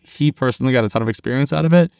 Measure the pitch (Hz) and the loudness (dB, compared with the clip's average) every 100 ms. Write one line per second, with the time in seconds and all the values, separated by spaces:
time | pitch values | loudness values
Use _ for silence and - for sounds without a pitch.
0 | - - 147 - 127 - 131 127 107 117 | -6 -2 -2 0 -2 -2 0 0 0 -2
1 | 113 110 - 127 139 151 160 175 170 - | -2 -4 -4 -2 -2 0 2 4 4 -2